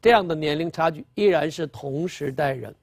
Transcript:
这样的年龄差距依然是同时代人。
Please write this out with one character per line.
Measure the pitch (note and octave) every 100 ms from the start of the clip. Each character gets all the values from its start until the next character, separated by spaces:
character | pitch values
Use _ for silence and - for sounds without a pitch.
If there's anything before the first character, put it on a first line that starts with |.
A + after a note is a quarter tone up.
这 | A3+
样 | A#3 F3+
的 |
年 | D#3 D#3 D3
龄 | E3
差 | E3 E3
距 | D3+ - -
依 | G#3
然 | E3+ D3+
是 | D3+ D3+
同 | - C#3 C#3 F3+
时 | - C#3+
代 | C3+ C#3+
人。 | C3 A2 -